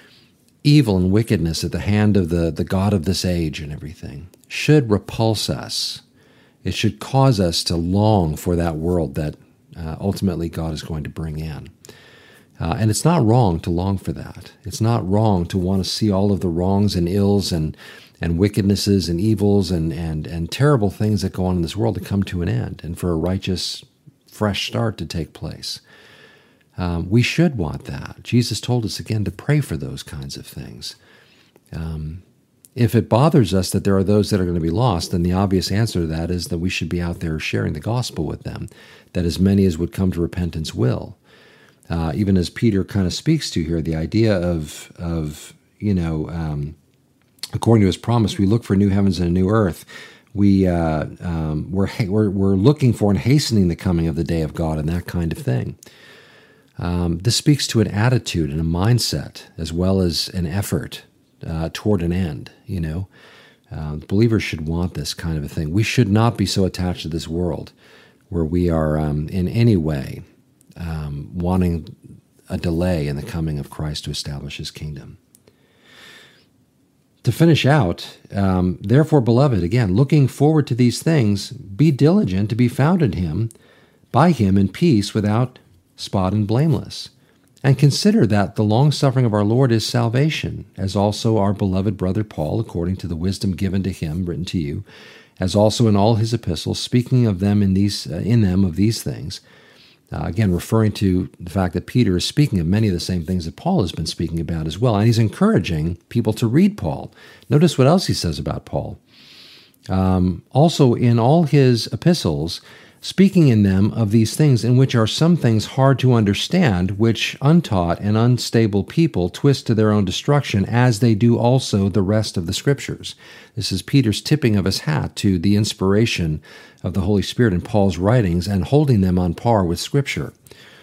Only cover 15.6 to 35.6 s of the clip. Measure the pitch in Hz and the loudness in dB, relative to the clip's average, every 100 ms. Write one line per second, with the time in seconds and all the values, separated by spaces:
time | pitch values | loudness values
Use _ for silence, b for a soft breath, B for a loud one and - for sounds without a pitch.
15.6 | 90 95 90 - 110 95 101 95 90 82 | 0 -2 -2 -2 0 2 0 0 -2 -2
16.6 | 90 98 104 85 85 101 101 101 - 87 | 0 2 0 0 -2 0 2 2 0 -2
17.6 | 78 B B B B B 85 85 101 - | -4 B B B B B -4 0 0 2
18.6 | 98 98 - 98 82 85 110 104 101 101 | 0 0 2 0 0 -2 0 2 2 2
19.6 | 90 87 80 80 82 78 78 85 85 - | 0 -2 -2 -4 -6 -6 -8 -8 -6 0
20.6 | 143 139 101 - 107 104 92 - 92 90 | 2 2 0 -2 -2 0 -2 -4 -2 -2
21.6 | 80 101 113 95 - 101 95 90 87 117 | -2 -4 -4 -4 -4 -4 -4 -4 -4 -4
22.6 | 101 92 78 87 90 80 85 92 - 90 | -6 -10 -12 -6 -4 -2 -2 -4 -4 -6
23.6 | - - - _ _ _ _ - 107 98 | -6 -10 -16 _ _ _ _ -4 -2 -2
24.6 | - 113 117 - 80 87 76 - 80 - | -4 -4 -4 -6 -8 -8 -8 -10 -12 -12
25.6 | - - b b b b b b b b | -14 -14 b b b b b b b b
26.6 | b - 90 85 90 110 117 - 170 123 | b -8 -4 -4 0 2 2 2 0 0
27.6 | 78 67 - 67 - - - 120 120 110 | -4 -6 -10 -12 -12 -16 -2 0 0 -4
28.6 | - 123 104 - - 110 95 - - 147 | -4 -2 -4 -8 -6 -4 -4 -6 -2 0
29.6 | 139 78 67 67 - 73 69 64 - - | 0 -6 -8 -12 -12 -14 -12 -14 -16 -16
30.6 | 58 57 - - b b b b b _ | -16 -14 -16 -18 b b b b b _
31.6 | _ 80 82 78 76 90 - _ _ _ | _ -10 -8 -8 -10 -12 -18 _ _ _
32.6 | - - 117 117 - 110 151 156 95 95 | -10 0 2 2 4 4 4 4 2 0
33.6 | 92 95 98 98 95 104 98 104 90 85 | 0 0 2 2 4 2 2 0 0 -2
34.6 | 82 85 127 87 - 92 87 92 101 95 | -2 0 0 0 -2 -2 0 0 2 0